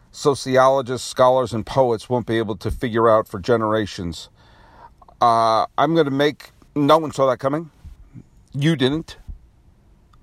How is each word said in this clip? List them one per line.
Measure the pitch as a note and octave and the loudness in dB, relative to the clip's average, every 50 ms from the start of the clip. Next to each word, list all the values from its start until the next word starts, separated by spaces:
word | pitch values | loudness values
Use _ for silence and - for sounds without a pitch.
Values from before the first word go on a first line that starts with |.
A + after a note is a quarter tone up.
| _ _ | _ _
sociologists, | - - - D3+ C3+ - - C3 C3 B2+ C3 C3+ C3+ C#3 B2+ A#2 B2+ A#2 - | -10 -4 -2 -2 -2 -2 -2 0 4 4 6 6 4 2 -2 -4 -6 -8 -8
scholars, | - - - B2+ B2+ B2+ C3 B2+ G#2+ A#2+ | -4 0 2 4 4 4 2 0 -2 -4
and | A2 G2+ | -6 -6
poets | - - C#3 C3 A#2+ A2+ G#2 - - | -2 0 2 2 2 0 -2 -4 -4
won't | B2 B2 G#2 | -4 -4 -2
be | - A2+ A2+ | -2 -2 -2
able | A2+ G2+ G#2+ | -2 -4 -6
to | F2 - A2 | -8 -6 -8
figure | - - - B2 G#2+ A2+ A2+ | -8 -6 -6 -4 0 2 4
out | A#2 A2 A2 G#2+ | 4 4 4 2
for | - - G2 | -2 -8 -6
generations, | F2 - A#2+ A2+ A2 G#2+ G#2+ A2 G#2+ F#2+ - - F2+ E2+ D#2+ - - - _ _ _ _ _ _ _ _ _ - - - _ _ - _ - - | -2 0 0 0 0 0 -2 -2 -2 -4 -6 -8 -8 -8 -10 -12 -16 -20 _ _ _ _ _ _ _ _ _ -20 -20 -20 _ _ -20 _ -4 0
uh, | A#2 A#2+ A2+ A2+ A2+ A2+ A2 A2 - - _ | 2 2 2 2 2 2 2 0 -2 -2 _
I'm | - C3+ D3+ E3 | -2 -2 0 2
gonna | E3 D#3 C#3 | 0 0 0
make, | C3+ C#3 D3 D3+ - - - - _ _ _ _ - | 0 0 -2 -2 -2 -6 -16 -20 _ _ _ _ -4
no | D3 C#3+ C#3 D#3 | -2 2 4 4
one | E3 D#3 C#3+ | 2 2 -2
saw | - - C3+ C3+ | -2 0 0 0
that | B2 | 0
coming. | - - C3+ C#3+ D#3+ E3+ D3+ _ _ - - - - - _ - - - _ _ _ _ _ - | 0 -2 -4 -4 -4 -8 -10 _ _ -20 -20 -20 -20 -20 _ -20 -20 -20 _ _ _ _ _ -6
You | C#3 C#3 D#3 E3 | -2 0 0 0
didn't. | B2+ B2+ C3 C#3+ D#3+ E3 - - - - - - - _ _ _ _ _ _ _ _ _ _ _ _ _ _ _ _ | 2 0 0 -2 -2 -6 -10 -16 -20 -18 -18 -20 -20 _ _ _ _ _ _ _ _ _ _ _ _ _ _ _ _